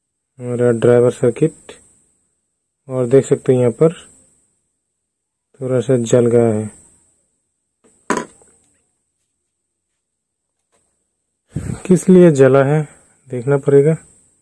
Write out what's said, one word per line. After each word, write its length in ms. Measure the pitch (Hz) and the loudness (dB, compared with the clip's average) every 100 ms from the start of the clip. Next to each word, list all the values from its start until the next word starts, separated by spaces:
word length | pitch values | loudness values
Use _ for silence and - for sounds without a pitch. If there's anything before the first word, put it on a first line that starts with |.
| _ _ _ - | _ _ _ -16
मेरा 320 | 123 120 120 | -10 -2 -2
driver 400 | 117 117 120 120 | 0 2 2 0
circuit। 420 | - 123 - 156 - - - _ _ _ _ _ _ _ _ _ _ 135 | 0 -4 -2 -4 -6 -20 -20 _ _ _ _ _ _ _ _ _ _ -10
और 180 | 131 120 | -8 0
देख 180 | 135 - | 0 0
सकते 280 | 127 - | -2 -2
हो, 60 | 127 | 0
यहाँ 120 | 123 | -2
पर 220 | - 160 - - _ _ _ _ _ _ _ _ _ _ _ _ _ _ - | 0 -2 -2 -16 _ _ _ _ _ _ _ _ _ _ _ _ _ _ -14
थोड़ा 180 | 127 127 | -6 -4
सा 180 | 113 127 | -2 -4
जल 280 | 113 123 120 | 0 0 2
गया 280 | 120 117 | 2 0
है। 180 | 107 107 - _ _ _ _ _ _ _ _ _ _ _ _ - - - _ _ _ _ _ _ _ _ _ _ _ _ _ _ _ _ _ _ _ _ _ _ _ _ _ _ _ _ _ _ _ _ - - - - | -2 -8 -14 _ _ _ _ _ _ _ _ _ _ _ _ -10 -10 -12 _ _ _ _ _ _ _ _ _ _ _ _ _ _ _ _ _ _ _ _ _ _ _ _ _ _ _ _ _ _ _ _ -14 -12 -10 -4
किस 240 | 175 - | -2 2
लिए 220 | 180 175 | 4 4
जला 320 | 139 131 139 | 4 4 2
है 240 | 135 156 143 _ _ _ 127 | 0 -2 -6 _ _ _ _
देखना 280 | 127 123 139 | -10 -4 -4
पड़ेगा। 400 | 139 139 147 160 _ _ _ _ | 0 2 2 -2 _ _ _ _